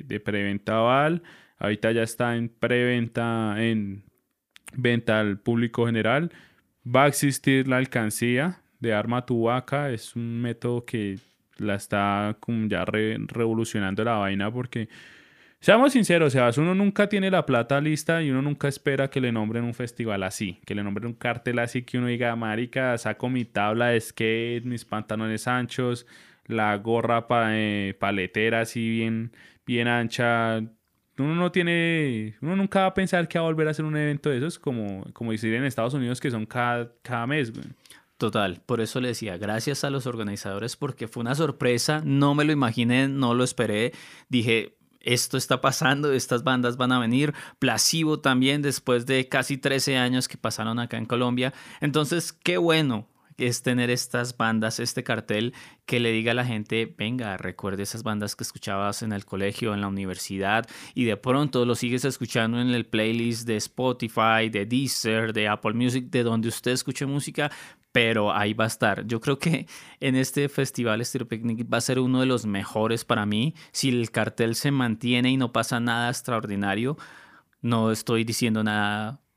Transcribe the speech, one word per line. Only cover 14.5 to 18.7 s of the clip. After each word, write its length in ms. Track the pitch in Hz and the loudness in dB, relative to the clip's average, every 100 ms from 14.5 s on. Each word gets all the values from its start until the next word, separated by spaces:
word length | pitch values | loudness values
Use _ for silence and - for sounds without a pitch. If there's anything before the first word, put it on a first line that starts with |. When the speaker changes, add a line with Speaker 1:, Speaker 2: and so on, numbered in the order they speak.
Speaker 1:
porque, 360 | 120 120 120 107 - - - - _ - _ | -4 -6 -6 -8 -10 -20 -20 -20 _ -20 _
seamos 340 | - 220 277 | 6 8 8
sinceros, 400 | 262 185 170 156 | 6 4 6 6
Sebas, 240 | 131 123 120 | 6 4 4
uno 160 | 165 | 2
nunca 340 | 185 202 196 208 | 4 2 2 2
tiene 220 | 202 190 | 2 2
la 160 | 185 147 | 2 4
plata 340 | 123 117 139 | 2 4 2
lista 440 | 151 151 - 165 | 2 0 0 0
y 80 | 156 | 2
uno 100 | 131 | 0
nunca 260 | 143 143 | 0 0
espera 440 | 139 | -2